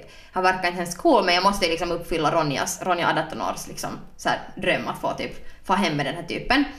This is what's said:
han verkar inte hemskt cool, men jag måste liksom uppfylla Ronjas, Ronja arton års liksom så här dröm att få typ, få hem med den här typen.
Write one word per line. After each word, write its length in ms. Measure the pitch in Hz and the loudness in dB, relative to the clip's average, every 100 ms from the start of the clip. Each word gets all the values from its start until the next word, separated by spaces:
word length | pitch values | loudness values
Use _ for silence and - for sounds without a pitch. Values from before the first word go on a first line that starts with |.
| - - - | -16 -20 -8
han 120 | 185 | 2
verkar 240 | 185 185 175 | 2 4 0
inte 100 | 180 | -2
hemskt 160 | 175 - | -4 2
cool, 280 | 339 233 185 | 6 6 6
men 100 | 175 | 4
jag 80 | |
måste 240 | 196 202 170 | 4 4 2
liksom 240 | 165 175 | 0 -2
uppfylla 400 | 170 - 160 151 | -2 -2 0 2
Ronjas, 500 | 165 151 135 - - | 2 2 0 -2 -2
Ronja 260 | 185 175 151 | -2 2 2
arton 340 | 160 160 - | 0 -2 -4
års 260 | 92 - - | -4 -6 -10
liksom 220 | - - 143 - - | -8 -8 -10 -14 -6
så 120 | 156 | -2
här 100 | - - - | -2 -4 -4
dröm 320 | 180 135 117 | -2 0 -2
att 100 | - | -4
få 120 | - | -4
typ, 180 | - 120 - - - - | -4 -6 -8 -12 -8 0
få 80 | |
hem 200 | 190 175 147 | 2 2 0
med 80 | 135 | -2
den 100 | 170 | -6
här 80 | |
typen. 400 | - 165 180 269 277 | -6 -4 2 2 2